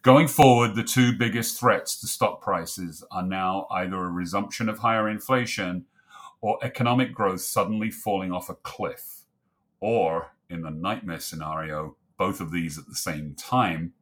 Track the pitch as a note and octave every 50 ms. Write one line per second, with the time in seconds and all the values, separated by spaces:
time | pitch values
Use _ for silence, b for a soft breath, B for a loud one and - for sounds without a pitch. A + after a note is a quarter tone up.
0 | - B3+ C4 - E3+ C#3+ - - D3 C3 B2 A#2 A#2+ A2+ G2 A2+ A2+ - - B2+
1 | B2+ A#2+ A2+ G2 A#2+ A#2 G2+ A#2 A2+ - - - A#2+ A#2+ G2+ E2 - - - -
2 | - G2+ - - - E2 - - - G#2 F#2+ E2+ E2+ - - - F2+ E2+ D#2 D2+
3 | - - - F#2 F2+ F#2 F#2+ F#2+ F#2 F#2 F#2+ G2 F#2+ - G2 F#2 F2+ F#2 F#2+ F#2
4 | F2+ F2+ F2 F2+ F2+ E2+ F#2 G2 G2 - - - A2+ A2+ G#2+ - - A#2 A2+ A2
5 | G#2+ G#2+ A2 G#2 - - C3 B2+ A#2+ A#2+ - - F#2+ F2+ F2+ F2+ - B B B
6 | B B B B B B B B - G#2 - - - B2 - - B2 A#2+ B2 C3
7 | C3 - - - G#2 F#2+ F#2 F2+ - - - - G2+ G2 A2 G#2+ A2 A2 - -
8 | - A2 G2+ F#2+ F#2 F#2 F2+ F2+ - - F#2 _ _ - - - G#2 D#2+ - -
9 | - - - - _ _ _ _ _ _ _ _ _ _ _ _ G2 A2 A#2 B2
10 | A#2+ E2 E2 - - - _ _ _ _ F2 E2+ D#2+ D#2 D#2 D#2 F2 G2 A2 -
11 | G#2+ F2+ E2 D#2 - - E2+ D#2 D#2 D#2 D#2 D#2+ D#2+ D#2 D2+ D2+ D#2 D2+ - _
12 | _ _ _ - G2 F#2+ - - F#2 D#2 E2+ F2 E2 D#2+ D2 D#2 - - - -
13 | - F#2 D#2+ D2 D2+ D2+ C#2+ - - - C3+ B2+ A#2 F#2 E2 D#2 E2 E2+ _ _